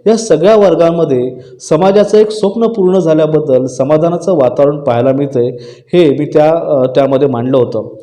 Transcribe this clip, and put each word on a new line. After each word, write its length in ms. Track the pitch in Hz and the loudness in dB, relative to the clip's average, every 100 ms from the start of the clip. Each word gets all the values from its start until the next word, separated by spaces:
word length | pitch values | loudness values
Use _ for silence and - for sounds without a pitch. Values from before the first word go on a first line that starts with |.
| 196 | -2
या 100 | 220 | -2
सगळ्या 380 | - 156 180 220 | 0 0 4 4
वर्गांमध्ये 760 | 196 160 165 170 156 127 127 - - - | 4 2 0 0 -2 -2 -4 -8 -20 -20
समाजाचं 580 | - 160 190 202 202 214 | -4 0 2 2 2 2
एक 140 | 220 | 2
स्वप्न 360 | - 196 226 226 | -2 -4 -2 -4
पूर्ण 320 | - 180 190 | 0 0 0
झाल्याबद्दल 640 | 160 156 156 156 143 127 127 | 2 0 0 0 0 0 0
समाधानाचं 680 | - 135 156 170 175 180 | -4 0 0 0 -2 -2
वातावरण 500 | 170 127 - 143 151 | 0 0 2 0 0
पाहायला 280 | 135 120 131 | -2 0 0
मिळतंय, 380 | 135 143 123 120 120 - - _ | 0 -2 -2 -4 -6 -16 -20 _
हे 160 | 180 165 | 2 2
मी 160 | 143 143 | 0 -2
त्या, 240 | 151 151 | 2 2
अ, 360 | 165 156 143 127 143 | 0 -2 0 0 0
त्यामध्ये 320 | 135 131 139 | 0 0 0
मांडलं 300 | 120 127 131 | -2 -2 0
होतं. 380 | 120 110 104 - | -2 -4 -10 -16